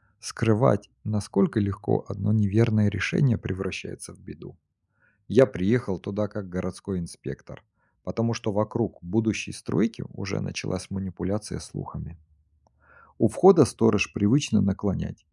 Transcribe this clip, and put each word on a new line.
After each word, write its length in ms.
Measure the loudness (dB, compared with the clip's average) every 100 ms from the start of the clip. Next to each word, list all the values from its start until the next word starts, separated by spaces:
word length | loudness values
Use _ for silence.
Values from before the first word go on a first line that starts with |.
| _ _
скрывать, 720 | -14 -2 0 4 4 2 -2 _ -4
насколько 560 | -4 -2 0 0 0
легко 420 | -2 -4 -2 -2 -2
одно 240 | -4 0
неверное 560 | 2 2 2 2 4 2
решение 480 | 0 -2 2 2 2
превращается 760 | -2 -4 -4 -6 -12 -12 -14
в 80 | -16
беду. 400 | -14 -14 -14 -18 _ _ _ _ _ _ 0
Я 160 | 4 4
приехал 520 | 4 2 2 0 -6
туда 300 | -6 -4 -4
как 220 | -6 -6
городской 500 | -4 -6 -6 -6 -4
инспектор, 640 | -6 -8 -10 -10 -12 -18 _ _ _ _
потому 300 | -8 -2 -2
что 180 | 0 -2
вокруг 460 | 0 0 0 -2 -4
будущей 520 | -2 0 0 -2 -6
стройки 500 | -12 -2 0 0 -2 -12
уже 320 | -8 -6 -4
началась 480 | -4 -6 -6 -6 -6
манипуляция 680 | -6 -6 -4 -4 -4 -4 -10
слухами. 600 | -8 -10 -8 -10 -10 -12 _ _ _ _ _ _ _ -20 -18 0
У 120 | 0
входа 340 | 6 6 8
сторож 480 | 6 4 4 4 -2
привычно 480 | 0 2 2 2 0
наклонять, 640 | 2 0 -2 -2 -4 -8 _